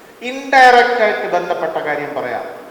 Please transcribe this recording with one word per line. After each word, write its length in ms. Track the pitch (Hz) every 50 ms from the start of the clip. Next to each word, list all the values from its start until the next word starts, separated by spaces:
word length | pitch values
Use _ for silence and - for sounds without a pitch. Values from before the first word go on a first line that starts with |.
| - - - _ 226
ഇൻഡയറക്റ്റ് 800 | 247 269 269 277 269 277 269 254 247 247 240 240 240 240 240 220
ആയിട്ട് 240 | 208 - 220 214 196
ബന്ധപ്പെട്ട 440 | 175 175 175 - 170 - 175 156
കാര്യം 440 | - 156 147 151 147 147 147 135 -
പറയാം. 300 | 131 120 123 117 107 - - - - - -